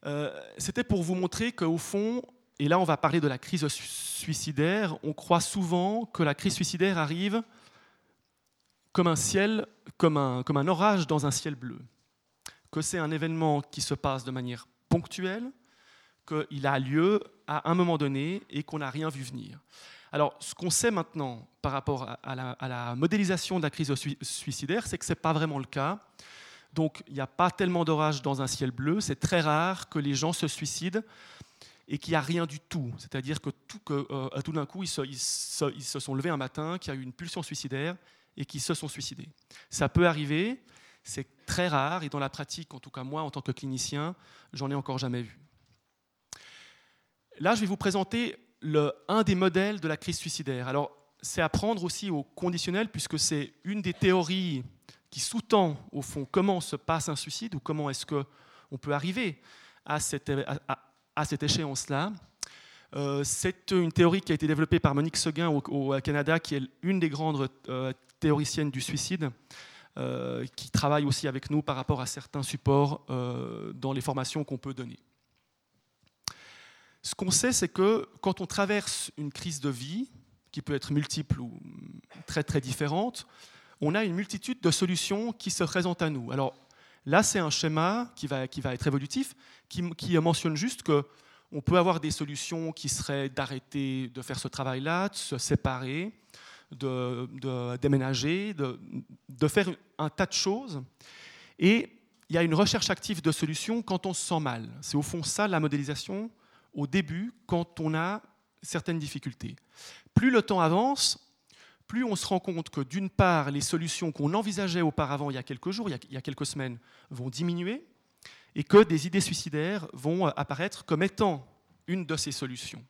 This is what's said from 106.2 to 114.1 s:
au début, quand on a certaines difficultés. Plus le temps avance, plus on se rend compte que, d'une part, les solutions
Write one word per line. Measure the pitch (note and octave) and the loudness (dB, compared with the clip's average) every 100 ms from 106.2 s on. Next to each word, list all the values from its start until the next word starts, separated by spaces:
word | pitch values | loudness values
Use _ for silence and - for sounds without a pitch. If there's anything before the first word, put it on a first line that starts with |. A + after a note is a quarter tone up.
| A3+ _ _ _ _ | -8 _ _ _ _
au | - C#3+ | -6 0
début, | F3+ D3+ E3 A3 - - | 0 0 -4 -6 -10 -2
quand | F3 E3+ - | 0 0 -2
on | D#3 | 0
a | D#3+ E3+ G#3+ - _ _ _ | 0 0 -4 -8 _ _ _
certaines | - E3+ - E3 | -6 -4 -2 -4
difficultés. | D3 - - - - - _ - - - - | -4 -6 -8 -8 -12 -12 _ -20 -20 -20 2
Plus | - B3 | 4 6
le | B3 | 6
temps | - F#3+ | 4 4
avance, | E3 F3 B3 C#4 - - _ _ _ - - _ _ | 6 6 4 2 0 -2 _ _ _ -20 -20 _ _
plus | A3+ | -2
on | B3 | 0
se | G3 - | 0 0
rend | F#3+ | 0
compte | - E3+ E3 | 0 -4 -4
que, | - | -4
d'une | C3+ E3 G3 | -4 -2 -4
part, | - F#3+ E3 C#3+ | 4 6 6 2
les | C#3+ | 0
solutions | C3 E3+ E3 - F3 | 0 0 0 -2 -4